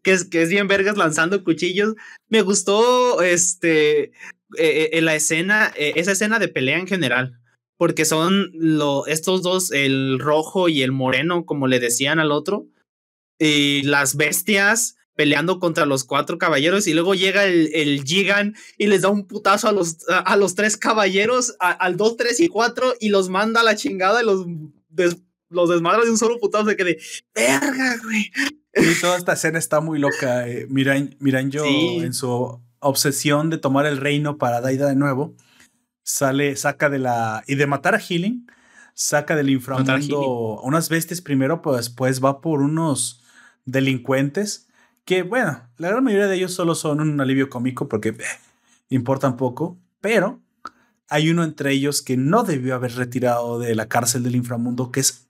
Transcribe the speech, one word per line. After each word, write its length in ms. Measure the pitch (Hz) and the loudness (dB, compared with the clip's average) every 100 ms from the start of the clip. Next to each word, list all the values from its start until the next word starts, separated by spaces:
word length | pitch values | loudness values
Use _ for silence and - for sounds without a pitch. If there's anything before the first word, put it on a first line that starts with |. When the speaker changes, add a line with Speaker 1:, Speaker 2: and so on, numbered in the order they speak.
Speaker 1:
que 100 | - | 2
es, 120 | 185 | 2
que 180 | 175 165 | 2 0
es 80 | 165 | 2
bien 180 | 202 196 | 2 2
vergas 280 | 196 196 208 | 2 2 2
lanzando 460 | 165 151 165 202 | 2 2 0 0
cuchillos. 500 | 185 156 180 185 208 220 - - - | 0 -2 -2 0 0 -2 -10 -20 0
Me 140 | 220 | 2
gustó, 800 | 190 202 - 208 240 247 247 233 | 2 0 2 2 4 4 2 2
este, 840 | 180 175 - - 165 156 151 151 | 2 2 0 -2 0 4 4 2
eh, 60 | 127 - - - _ - | -2 -8 -20 -20 _ 0
eh, 320 | 160 143 160 | 2 2 0
en 100 | 165 | 2
la 100 | 160 | 2
escena, 580 | 151 - 160 190 214 214 - | 0 0 0 2 2 0 0
eh, 160 | 147 156 | -2 0
esa 160 | 175 | 0
escena 260 | 196 214 226 | 0 0 0
de 80 | 175 | -2
pelea 300 | 151 131 160 | -2 0 -2
en 100 | 185 | -2
general, 500 | 190 131 123 131 - _ _ _ - | -2 0 0 -2 -8 _ _ _ -2
porque 280 | 170 160 | 0 0
son 460 | 156 156 170 196 190 | 0 2 2 2 0
lo, 520 | 160 165 151 147 139 135 | 0 0 2 2 0 -2
estos 360 | 156 175 185 | -4 0 0
dos, 280 | 180 185 180 | 0 -2 0
el 460 | 139 139 135 135 131 | 0 2 0 0 -2
rojo 500 | 139 151 156 190 175 | 0 0 0 0 2
y 140 | 147 | 2
el 80 | 127 | 0
moreno, 540 | 135 127 131 160 175 170 | 0 0 0 0 -2 -4
como 220 | 147 131 | -2 2
le 100 | 127 | 2
decían 380 | 120 - 139 160 | 2 0 0 2
al 140 | 156 | 2
otro, 340 | 147 151 202 - _ _ _ _ _ _ - | 0 -2 -4 -6 _ _ _ _ _ _ -2
y 440 | 156 147 143 143 | 2 2 2 0
las 340 | 139 143 135 143 | 2 2 2 0
bestias 800 | 151 147 - 196 202 220 - - _ | 0 0 0 2 2 2 -2 -8 _
peleando 440 | - 151 143 165 180 | -2 0 2 0 0
contra 260 | 175 165 | 0 0
los 200 | 147 135 | 0 0
cuatro 340 | - 143 147 175 | 0 -2 -2 -2
caballeros, 480 | 180 139 156 196 196 | 0 2 2 2 2
y 80 | |
luego 200 | 156 175 | 0 2
llega 300 | 185 190 190 | 2 2 2
el, 260 | 196 170 156 | 4 4 2
el 280 | 160 147 139 | 0 0 0
Jigan 500 | 135 180 185 202 208 - - - | 0 0 2 2 0 -6 -12 -4
y 80 | 208 | 2
les 160 | 196 | 4
da 60 | 190 | 2
un 180 | 208 196 | 0 -4
putazo 420 | 202 202 214 220 | -2 2 2 2
a 40 | |
los, 360 | 202 170 160 - | 0 -2 -4 -2
a, 100 | 180 | 0
a 160 | 185 202 | 2 2
los 180 | 196 | 2
tres 220 | 185 214 214 | 0 -2 0
caballeros, 760 | - 220 196 190 214 247 254 - | 0 2 2 2 2 0 -2 -2
a, 100 | 180 | -2
al 260 | 170 180 175 | 0 -2 0
dos, 180 | 220 233 | 0 0
tres 240 | 240 240 | -2 2
y 80 | 339 | 0
cuatro, 460 | 202 233 240 254 247 | 2 -2 0 -2 0
y 120 | 214 | 0
los 180 | 196 185 | 2 2
manda 320 | 185 220 226 | 0 0 2
a 40 | |
la 120 | 226 214 | 2 2
chingada 460 | 196 190 185 233 | -2 -2 2 2
y 20 | 226 | 2
los 200 | 190 175 165 151 _ _ | 0 -2 -10 -12 _ _
des-, 300 | 160 175 175 _ _ _ | -2 0 -2 _ _ _
los 180 | 170 175 | 0 2
desmadra 360 | 175 165 214 | 2 2 2
de 60 | 233 | 2
un 60 | 226 | 2
solo 200 | 226 233 | 0 0
putazo, 260 | 202 214 | -2 0
de 120 | 214 196 | 0 0
que 80 | |
de, 160 | 180 160 - - - | -2 -4 -8 -16 -10
"Verga, 600 | - - 277 285 262 262 240 | -2 0 2 0 -2 -2 -4
güey". 280 | 226 214 208 - 285 - _ | -4 -4 -2 -4 -4 -6 _
Speaker 2:
Y 260 | - 165 165 | 2 2 2
toda 180 | 175 180 | 2 0
esta 160 | 180 | 0
escena 240 | 160 160 160 | 0 0 -2
está 220 | 160 151 | 0 0
muy 180 | 160 151 | 0 0
loca, 500 | 139 - 135 123 120 | 0 0 -2 -2 -4
eh, 180 | 120 - | -6 -4
Miran-, 440 | 135 135 139 139 - | 0 2 2 -2 -2
Miranjo 420 | 139 131 139 143 | 0 2 0 -2
Speaker 1:
Sí. 340 | 147 143 170 175 | 0 2 2 -2
Speaker 2:
en 140 | 147 | -4
su 460 | 123 127 120 123 - - _ | -4 -2 -2 -4 -8 -20 _
obsesión 720 | 143 131 147 135 147 143 160 | 0 0 0 0 2 2 2
de 80 | 156 | 0
tomar 260 | 139 135 151 | 0 2 2
el 120 | 139 | 0
reino 400 | 143 147 147 147 | 0 0 -2 -2
para 240 | 127 120 | -2 0
Daida 260 | 127 135 143 | -2 0 2
de 80 | 139 | 2
nuevo, 400 | 143 131 160 - _ _ _ _ _ _ | 2 0 -4 -10 _ _ _ _ _ _
sale, 520 | - - 135 139 143 139 | -8 -2 0 0 -2 -2
saca 320 | 147 135 151 | -4 -2 -2
de 100 | 139 | 0
la... 460 | 127 120 113 110 - | 0 0 -2 -4 -4
y 100 | 139 | 0
de 100 | 143 | 0
matar 280 | 139 175 | 0 0
a 60 | 208 | 0
Healing, 500 | - 175 196 247 - _ _ - - | 0 -4 -2 -6 -10 _ _ -20 -16
saca 420 | - - 147 147 156 | -8 -2 -2 0 0
del 100 | 139 | 0
Speaker 1:
Matar 40 | |
a 20 | 135 127 131 135 131 | -2 -2 -2 0 0
Speaker 2:
inframundo 160 | 147 143 | -2 -2
Speaker 1:
Healing. 380 | 135 120 113 104 127 | -2 -4 -4 -6 -2
Speaker 2:
unas 200 | 160 160 | 0 0
bestias 320 | 165 160 175 | -2 -2 -8
primero, 400 | - 135 135 170 | -2 0 0 -2
pero 160 | 160 127 | -2 -2
después 480 | 117 120 131 131 | -4 -2 -2 0
va 160 | 135 135 | 0 0
por 200 | 165 147 | -2 0
unos 600 | 139 156 160 127 - - _ _ - _ - | 0 0 -2 -2 -6 -10 _ _ -20 _ -4
delincuentes 1040 | 131 135 127 123 131 139 165 208 - _ _ _ _ | 0 0 0 0 0 0 -2 -6 -8 _ _ _ _
que, 180 | - 185 | -4 -2
bueno, 460 | 180 247 190 127 - - | 0 -2 -2 -4 -10 -8
la 100 | 170 | -4
gran 140 | 226 | 0
mayoría 240 | 262 196 202 | 2 2 2
de 80 | 185 | 0
ellos 180 | 185 | -2
solo 200 | 185 170 160 | -2 -2 0
son 240 | 156 147 | -2 -2
un 200 | 156 143 | 0 0
alivio 300 | 135 135 135 | 0 0 0
cómico 380 | 123 127 123 139 | -2 -6 -4 -4
porque, 220 | 107 110 | -4 -4
eh, 40 | 107 - - _ _ _ _ - | -6 -10 -14 _ _ _ _ -4
importan 480 | 131 117 131 139 127 | -2 0 0 0 -2
poco, 420 | 127 123 - - _ _ | -4 -4 -8 -10 _ _
pero 400 | 202 226 190 262 _ _ - - _ _ - | -2 0 0 -4 _ _ -20 -20 _ _ -4
hay 200 | 151 156 | 0 2
uno 120 | 170 | 2
entre 300 | 160 147 139 | 0 -2 -2
ellos 300 | 139 143 139 | 0 0 -2
que 140 | - 127 | -2 -2
no 280 | 139 214 | 2 2
debió 300 | 202 139 127 127 | 0 -2 -4 -4
haber 180 | 123 | -4
retirado 640 | 120 123 120 123 120 120 117 | -6 -6 -2 0 0 -2 -4
de 160 | 120 | -2
la 140 | 110 110 | -2 -2
cárcel 340 | 123 120 131 | -2 0 -2
del 140 | 123 123 | -2 -2
inframundo, 540 | 120 117 123 123 123 | -2 -4 -4 -4 -4
que 80 | 139 | -2
es 280 | 135 - _ | -2 -4 _